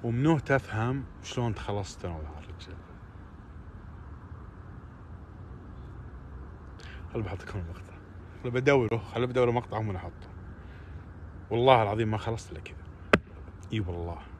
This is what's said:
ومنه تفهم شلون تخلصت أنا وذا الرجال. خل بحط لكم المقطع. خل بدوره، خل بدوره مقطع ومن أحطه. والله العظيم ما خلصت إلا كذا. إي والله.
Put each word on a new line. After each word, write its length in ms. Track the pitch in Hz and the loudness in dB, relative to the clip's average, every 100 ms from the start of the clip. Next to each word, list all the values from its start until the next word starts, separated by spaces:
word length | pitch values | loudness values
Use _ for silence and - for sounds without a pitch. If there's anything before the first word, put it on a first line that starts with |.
ومنه 340 | 117 117 147 160 | 2 4 6 6
تفهم 640 | - 135 - 110 117 135 127 - | 6 2 4 0 2 0 -4 -10
شلون 320 | - - 117 | -6 0 0
تخلصت 500 | 101 - 101 98 - | 0 -2 -2 -2 -6
أنا 120 | 90 80 | -6 -4
وذا 120 | 76 | -6
الرجال. 480 | 76 - - - - - - - - - - - - - - - - - - - - - - - - - - - - - - - - - - - - - - - - - - - - - - - | -10 -12 -12 -12 -14 -14 -16 -16 -14 -16 -16 -14 -14 -12 -14 -14 -14 -12 -12 -12 -12 -12 -14 -14 -14 -14 -14 -14 -14 -14 -14 -12 -12 -12 -12 -12 -12 -12 -12 -12 -12 -12 -12 -12 -12 -10 -10 -6
خل 100 | 120 | -4
بحط 200 | 98 98 | -4 -6
لكم 160 | - 98 | -6 -6
المقطع. 360 | 85 - - - - - - - | -6 -8 -12 -14 -14 -14 -14 -8
خل 60 | 127 | 0
بدوره، 460 | 123 135 139 113 117 | 4 8 8 8 2
خل 300 | - 117 123 | 0 0 4
بدوره 240 | 127 120 | 6 8
مقطع 280 | 120 - 107 | 6 2 0
ومن 180 | 107 90 | 0 -2
أحطه. 320 | 87 - - - - - - - - - - - - - - | -6 -10 -12 -12 -12 -12 -12 -14 -12 -12 -12 -12 -12 -12 0
والله 320 | 117 131 127 | 6 10 10
العظيم 280 | 101 107 110 | 10 4 2
ما 80 | 107 | 2
خلصت 340 | - 117 - | 0 -4 -6
إلا 80 | - | -10
كذا. 240 | - - - - - - - - - - - | -10 -12 -14 -14 4 4 4 -14 -14 -12 -2
إي 80 | 110 | 0
والله. 380 | 90 87 85 85 - | 0 -2 -4 -6 -10